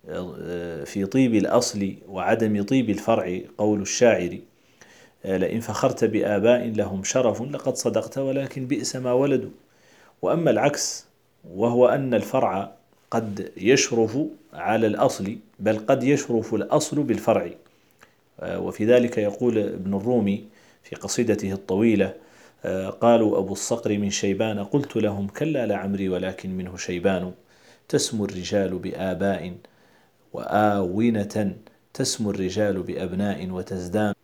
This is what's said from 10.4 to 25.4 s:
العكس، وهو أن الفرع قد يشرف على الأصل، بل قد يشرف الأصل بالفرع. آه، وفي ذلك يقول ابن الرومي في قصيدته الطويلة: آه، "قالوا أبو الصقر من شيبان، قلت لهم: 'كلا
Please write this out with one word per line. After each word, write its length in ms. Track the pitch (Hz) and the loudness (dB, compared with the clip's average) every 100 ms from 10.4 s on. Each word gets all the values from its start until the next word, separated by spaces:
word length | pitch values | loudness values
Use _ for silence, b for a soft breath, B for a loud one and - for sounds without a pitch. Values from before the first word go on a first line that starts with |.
| 156 | 2
العكس، 560 | 107 139 - - - - _ _ _ - | 4 2 0 -6 -8 -16 _ _ _ -14
وهو 380 | 90 117 120 123 | -2 2 6 6
أن 260 | 139 135 | 6 2
الفرع 580 | 113 - 131 113 95 98 - _ _ _ | 0 2 0 0 0 -6 -12 _ _ _
قد 420 | - 110 101 92 - | -4 -2 -8 -10 -2
يشرف 600 | 95 135 - 117 110 127 156 - _ | 4 4 4 2 2 0 -4 -8 _
على 340 | 73 92 113 110 | -8 -2 2 2
الأصل، 500 | 104 131 - - 120 - - | 2 0 2 -6 -8 -14 -4
بل 180 | 101 107 | -2 0
قد 240 | - 135 | 2 2
يشرف 520 | 127 143 - 117 110 | 4 2 2 -2 0
الأصل 480 | 110 - 143 - 143 | -4 2 0 0 -2
بالفرع. 480 | 143 104 - 104 87 - _ b b b b b _ - | 0 0 2 2 0 -10 _ b b b b b _ -12
آه، 200 | 87 87 | -8 -6
وفي 260 | 90 - 110 | -6 -2 6
ذلك 320 | 123 120 - | 6 6 0
يقول 400 | 104 - 123 110 | -2 0 2 2
ابن 360 | 101 87 95 | 0 -4 -2
الرومي 500 | 98 117 123 101 104 - B B B | -2 2 2 2 0 -6 B B B
في 140 | - - | -16 -12
قصيدته 560 | 98 - 113 104 95 | -6 -2 0 0 0
الطويلة: 600 | 98 - 95 117 104 95 - B B B B | -6 -2 2 4 4 2 -2 B B B B
آه، 260 | - 92 95 | -6 -4 -6
"قالوا 480 | - 117 117 107 98 | 2 6 6 6 2
أبو 140 | 95 | -2
الصقر 460 | 95 - 117 107 104 | -6 -4 -4 0 0
من 120 | 101 | -2
شيبان، 540 | - 104 95 110 101 | -2 -2 0 -2 -2
قلت 320 | 101 147 139 113 | -2 -2 0 -2
لهم: 300 | 110 101 98 | 0 -2 -6
'كلا 400 | - | -4